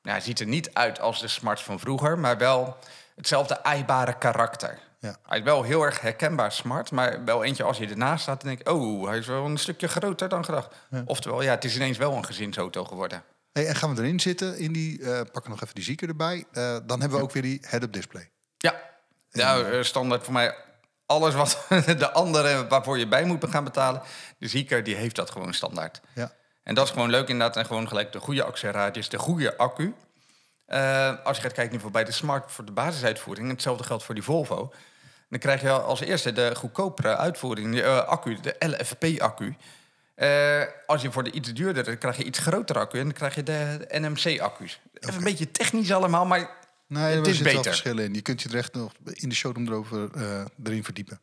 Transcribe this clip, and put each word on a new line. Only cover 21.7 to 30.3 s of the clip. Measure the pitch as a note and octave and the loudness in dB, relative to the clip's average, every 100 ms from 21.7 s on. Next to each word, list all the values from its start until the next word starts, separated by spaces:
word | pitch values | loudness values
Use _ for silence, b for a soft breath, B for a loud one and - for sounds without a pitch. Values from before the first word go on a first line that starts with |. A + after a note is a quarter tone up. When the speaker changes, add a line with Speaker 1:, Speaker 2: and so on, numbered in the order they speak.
| F#3+ | 4
Speaker 1:
de | D#3 D#3+ C#3+ | 6 4 4
andere | D#3+ F3+ D3+ C#3+ C#3 B2+ | 4 4 4 4 2 4
waarvoor | C3+ C3 C3 | 2 4 0
je | A2+ | 4
bij | B2+ | 4
moet | F3 E3 D3 | 4 0 0
gaan | D3+ | -2
betalen. | C#3 C3+ C3+ C3 B B B B | 0 2 2 0 B B B B
De | A#2 | -4
Zeekr, | B2 C#3 B2 | -4 0 0
die | G#2+ | 0
heeft | G2+ A2+ | -2 -2
dat | A2 F2+ | -4 -6
gewoon | G2 F2+ | -6 -6
standaard. | - - E2+ D#2+ - _ | -4 -4 -6 -8 -10 _
Speaker 2:
Ja. | A#2+ B2 b b b | -10 -10 b b b
Speaker 1:
En | - | 0
dat | A2+ | 2
is | C3+ | 4
gewoon | C3 A#2+ | 4 6
leuk | B2 C3 | 4 4
inderdaad. | B2 A#2 A2 | 2 2 2
En | |
gewoon | A2+ A2+ A2 | -2 -2 -2
gelijk | G#2 G#2 | -2 -2
de | A2 | -6
goede | C#3 C#3 | -4 -2
actieradius, | - - G#2+ G2+ G2+ A2 G#2 | -2 -2 -4 0 -2 -2 -6
de | G#2 | -4
goede | - F3 B2 - | -2 0 0 2
accu. | B2+ - F3 - _ b b | 0 0 -4 -4 _ b b